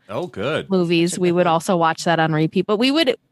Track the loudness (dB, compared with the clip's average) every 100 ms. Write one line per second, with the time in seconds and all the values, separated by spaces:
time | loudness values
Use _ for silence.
0 | _ -10 -10 -6 -4 -4 -2 -2 2 2
1 | 0 0 0 2 2 2 0 0 0 0
2 | -2 0 2 0 0 0 -2 0 0 2
3 | 0 -2 _